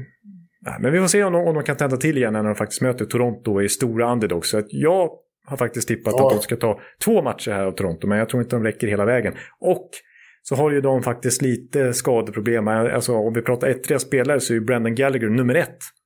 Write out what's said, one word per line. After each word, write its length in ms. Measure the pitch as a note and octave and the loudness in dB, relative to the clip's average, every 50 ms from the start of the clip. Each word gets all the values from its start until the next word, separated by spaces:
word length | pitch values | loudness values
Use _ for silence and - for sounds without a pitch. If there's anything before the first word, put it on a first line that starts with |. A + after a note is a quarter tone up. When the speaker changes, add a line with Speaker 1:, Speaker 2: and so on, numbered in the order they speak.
| C3 - _ _ - - - - - _ _ _ | -12 -16 _ _ -20 -20 -20 -20 -20 _ _ _
Speaker 1:
nej, 160 | - - - - | -14 -12 -6 -2
men 120 | - C3 | 0 0
vi 60 | D#3+ F#3 | 2 2
får 80 | F#3+ | 2
se 180 | E3+ - G3+ G3+ | 2 2 2 2
om 80 | F#3 | 2
de, 120 | F3 E3+ F3 E3+ | 2 2 2 0
om 60 | D#3 | 0
de 100 | D3 C3 | -2 -2
kan 120 | D3 C#3 | -2 -2
tända 200 | - D3 C3 C3 | 0 0 0 0
till 200 | B2 C#3 D#3+ D3 | 0 0 0 2
igen 160 | C3 A#2+ A2 | 2 0 0
när 100 | G#2+ G#2+ G#2+ | 0 0 0
de 100 | G#2+ G2+ | 0 0
faktiskt 280 | - G#2+ - - - | -2 -4 -4 -2 -2
möter 220 | C3 B2+ B2 B2 G#2+ | 0 0 0 0 -2
Toronto 480 | G#2+ - A#2+ B2 A#2+ G#2+ - - A2 | -2 0 0 0 0 -2 -2 -2 0
och 100 | G2+ G2 G2+ | 0 2 2
är 40 | G2 | 0
stora 440 | - - C3 A#2 A2+ A2+ A#2 A#2+ | 0 -2 -2 0 0 2 2 2
underdogs. 380 | B2 A#2 G#2+ G2 F2 E2+ - - | 2 2 0 0 -2 -2 -2 -2
Så 80 | A2 G#2+ | -2 -2
att 80 | G#2 - | -2 -2
jag 420 | C#3+ - C#3 D#3+ F#3 F#3+ F3 D#3 - - _ _ _ _ _ | -2 0 2 2 4 2 2 -2 -4 -10 _ _ _ _ _
har 100 | - C#3 | -8 -4
faktiskt 320 | - B2 A2+ - A#2+ - - | -2 -2 -2 -2 -4 -2 -2
tippat 260 | A2+ - - G#2+ A2 | -2 -2 -2 0 2
Speaker 2:
Ja. 100 | C3 C3+ C3 | 4 4 4
Speaker 1:
att 80 | A#2 | 4
de 60 | G#2 | 2
ska 140 | - - B2 | 0 -2 -4
ta 240 | A#2+ B2 A2 G2+ - - - - - - | 0 0 0 -2 -2 -8 -18 -10 -4 0
två 180 | G#3 A3+ F#3+ | 2 2 2
matcher 280 | C#3+ A#2+ - - - A2+ | 2 0 -4 -4 -4 -4
här 140 | G2+ G2 G2 | -2 -2 -2
av 80 | F#2+ | -2
Toronto, 340 | F2+ - G2 F2 E2+ - G2+ | -2 -2 -4 -4 -4 -4 -2
men 120 | G2+ G#2 G#2+ | 0 0 0
jag 100 | A2+ - | 0 0
tror 140 | - B2 | -2 -2
inte 140 | A#2 - B2+ | -2 -2 -2
de 80 | A#2 A2 | -2 0
räcker 220 | A2 - - A#2+ | -2 -2 -2 -2
hela 180 | G#2 G2+ G2+ G2+ | -2 0 0 2
vägen. 300 | A2+ B2+ A#2+ G#2+ F#2+ - - - - _ - | 2 2 2 0 -2 -6 -8 -16 -20 _ -4
Och 300 | - F3+ - - - - - - _ _ _ - - - _ _ | 0 0 0 0 -4 -14 -20 -20 _ _ _ -20 -20 -20 _ _
så 120 | - - C#3 | -8 -4 0
har 160 | B2+ D3+ D3+ | 2 2 2
ju 100 | C#3+ C#3+ | 2 2
de 220 | C3+ C3+ C3+ B2+ | 2 2 2 2
faktiskt 400 | - A#2+ A#2 - - B2 - - | 0 -2 -4 -2 -2 -2 0 0
lite 500 | C3+ B2+ A#2 - - - - C#3+ C3 B2 | 0 0 -2 -2 -4 -2 0 0 2 2
skadeproblem. 760 | A#2+ - - C#3+ B2 A#2 G#2+ - - G#2+ G#2 A#2+ A#2 A2+ G#2 G#2+ | 0 0 0 2 2 2 0 -2 -4 -4 -2 0 0 0 2 0
Alltså, 460 | A2 A2 A2+ A#2+ - A#2+ - B2+ A#2+ | 0 0 0 0 0 -2 0 0 0
om 180 | A2 G#2+ A#2 A2+ | 0 0 0 0
vi 80 | A#2 | -2
pratar 260 | A#2 - B2 A#2+ C3+ C3+ | 0 0 0 0 0 0
ettriga 300 | B2 C3 - - D3 C3+ | 0 -2 0 -2 0 0
spelare 420 | - - - B2+ B2 C#3 D3 B2+ | 0 0 0 0 2 2 0 0
så 120 | - - | 0 0
är 20 | A#2 | 0
ju 100 | A2+ G#2+ | 0 0
Brendan 300 | A#2+ B2 A#2 A2+ A#2 A2+ | 0 0 0 0 0 0
Gallagher 340 | A#2+ C3+ C#3 C3 A#2+ A2+ G#2 | 2 2 2 2 0 0 2
nummer 260 | A2 C3 B2+ A#2+ C3 | 2 2 2 4 2
ett 240 | E3+ - - - - - - _ _ _ | 2 0 -2 -6 -16 -18 -20 _ _ _